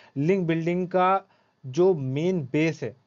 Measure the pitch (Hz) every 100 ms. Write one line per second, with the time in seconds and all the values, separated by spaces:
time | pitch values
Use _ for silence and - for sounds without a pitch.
0 | - 135 151 196 165 165 165 175 180 185
1 | 185 190 - _ _ _ 131 135 185 170
2 | 131 135 175 185 127 151 160 160 120 -